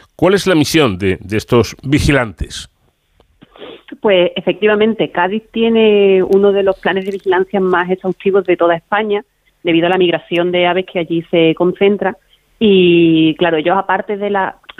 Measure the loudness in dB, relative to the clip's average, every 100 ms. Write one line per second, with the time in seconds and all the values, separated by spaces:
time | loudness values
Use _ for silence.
0 | _ -2 0 2 2 0 2 2 2 0
1 | -2 -2 -4 -6 0 0 0 -4 -4 0
2 | 2 0 -2 -8 -12 -12 -18 _ _ _
3 | _ _ _ _ _ -20 -20 -20 -20 -4
4 | 2 2 2 -2 -4 -2 0 2 0 0
5 | -4 -2 -4 -4 -8 -2 0 2 4 4
6 | 4 2 2 2 2 2 0 -2 -2 -4
7 | -6 -6 -2 -2 -2 -2 0 0 -2 -4
8 | -6 -6 -2 0 0 0 0 -2 -4 -4
9 | -2 -4 -8 _ _ _ -2 0 0 0
10 | 0 -2 -4 -4 -2 0 0 -2 -4 -8
11 | -6 -6 -4 0 0 0 -2 0 0 0
12 | -4 -6 _ _ _ -2 2 4 4 4
13 | 4 4 2 0 0 0 0 -2 -2 -4
14 | -4 -6 -4 -4 -4 -8 -18